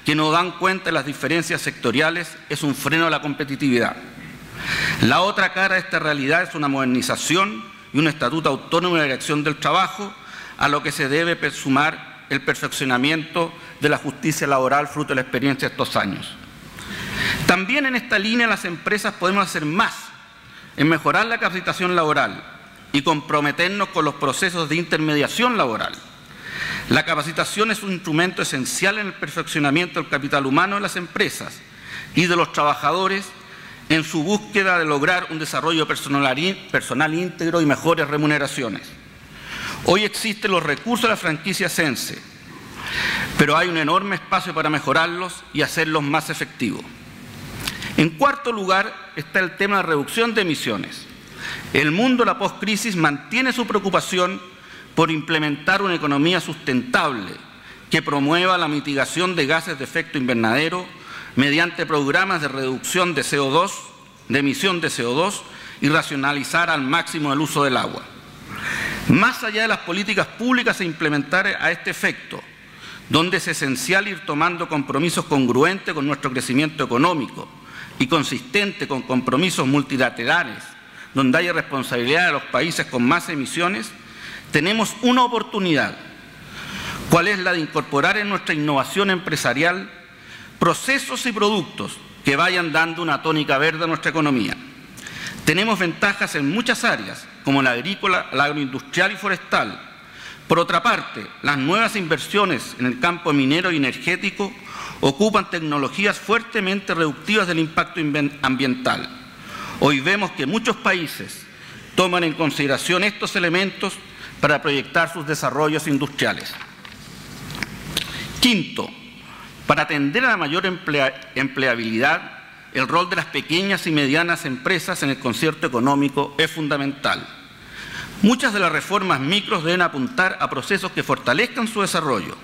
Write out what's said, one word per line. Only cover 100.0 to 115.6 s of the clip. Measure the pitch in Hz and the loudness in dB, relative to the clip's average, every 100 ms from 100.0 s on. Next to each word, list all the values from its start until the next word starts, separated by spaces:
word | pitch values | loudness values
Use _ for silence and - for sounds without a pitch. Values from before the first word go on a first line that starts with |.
| - - - - - | -20 -18 -18 -18 0
Por | 165 | 2
otra | 170 170 | 4 2
parte, | 233 196 - - 101 - | 2 0 -2 -12 -14 -4
las | 139 143 | -2 0
nuevas | 131 196 226 214 | 2 2 2 0
inversiones | 170 156 - 202 196 135 - - | 0 -2 2 2 2 0 -4 -2
en | 127 | -2
el | 120 | 2
campo | 170 175 156 | 0 0 2
minero | 143 135 156 185 | 4 4 4 2
y | 160 | 2
energético | 135 - - 180 196 - 202 - - - - - | 0 0 -2 0 -2 -2 -6 -6 -16 -14 -12 0
ocupan | 147 139 214 208 185 | 0 4 4 4 0
tecnologías | 175 160 147 131 - 202 185 | -4 -2 0 0 0 0 0
fuertemente | - 226 226 226 190 196 196 | 0 0 0 -2 0 -2 -2
reductivas | 170 160 135 - 214 180 | 0 0 0 0 2 2
del | 165 | 0
impacto | 160 160 165 - | 0 0 -2 -2
inven-, | 151 147 143 139 | 0 2 0 0
ambiental. | 135 127 135 127 131 - - - - - - - - - | 0 2 2 0 0 -2 -4 -12 -18 -18 -16 -12 -12 2
Hoy | 139 143 | 4 4
vemos | 143 202 190 | 2 0 0
que | - 135 | -2 -2
muchos | 214 226 214 | 0 0 0
países | 214 190 160 - 98 - - - - - - - | 0 0 -2 -8 -12 -12 -18 -20 -20 -18 -4 2
toman | 185 175 | 2 4
en | 170 | 2
consideración | 156 156 139 143 127 - 180 | 2 0 2 0 0 2 2
estos | 202 202 214 202 | 2 -2 -4 0
elementos | 175 175 196 - 196 - - - - - | 2 2 0 -2 -6 -6 -16 -18 -16 0
para | 147 147 | 2 4
proyectar | 160 143 123 175 160 | 2 0 0 0 0
sus | 175 147 | -2 -4
desarrollos | 151 139 123 | -2 -2 2